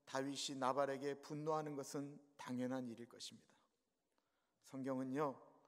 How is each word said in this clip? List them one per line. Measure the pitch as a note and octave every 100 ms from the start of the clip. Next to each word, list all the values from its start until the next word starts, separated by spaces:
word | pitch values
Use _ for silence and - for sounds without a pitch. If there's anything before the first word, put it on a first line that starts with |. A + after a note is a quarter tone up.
다윗이 | - C3+ C#3 C3+ - C3+
나발에게 | B2+ C3 C#3 C3+ C#3+ C#3
분노하는 | - D3+ D#3 D#3 D3+
것은 | C#3 C3+ D3 C#3+ C#3+ - -
당연한 | - B2 B2+ C3 B2
일일 | A2+ A#2+
것입니다. | - - A#2 - - _ _ _ _ _ _ _ _ _ _
성경은요, | - C3+ C3 C3 C3 C#3 D3 B2 - -